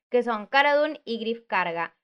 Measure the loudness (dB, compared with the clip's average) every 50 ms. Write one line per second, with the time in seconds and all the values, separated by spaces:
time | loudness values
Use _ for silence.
0 | _ -2 0 0 0 0 -2 -4 -4 0 2 4 4 4 4 2 2 0 -2 -8
1 | -8 -8 -8 -6 -4 -6 -6 -8 _ -4 -2 0 0 0 -2 -4 -6 -8 _ _